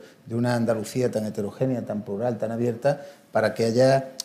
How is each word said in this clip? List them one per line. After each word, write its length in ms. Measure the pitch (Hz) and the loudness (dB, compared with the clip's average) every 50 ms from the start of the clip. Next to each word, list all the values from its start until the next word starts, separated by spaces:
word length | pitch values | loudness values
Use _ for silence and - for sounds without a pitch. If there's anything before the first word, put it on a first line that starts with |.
| - - - - - | -10 -20 -20 -20 -12
de 100 | 113 113 | -6 -2
una 200 | 120 120 123 123 | 0 0 2 2
Andalucía 540 | 117 117 113 117 110 104 - - 131 123 117 | 2 2 2 0 0 -2 -4 -2 0 0 0
tan 160 | 104 110 107 | 0 -2 -4
heterogénea, 600 | 107 107 - 104 101 - - 131 131 127 117 104 | -4 -4 -4 -4 -4 -4 -2 -2 0 -2 -2 -4
tan 160 | - 107 104 | -4 -6 -6
plural, 360 | 98 - 101 98 117 123 117 107 | -6 -6 -4 -4 -2 -2 -2 -2
tan 140 | - 110 | -4 -4
abierta, 540 | 117 117 120 123 113 107 - 139 147 - - - - - - _ | -2 -2 0 -2 -2 0 0 0 0 -2 -4 -14 -20 -20 -10 _
para 220 | - 110 110 104 - | 0 0 2 2 2
que 100 | - 113 | 2 0
haya 460 | 113 110 120 131 131 135 135 131 - - - | 2 4 6 6 6 6 4 2 -2 -10 -12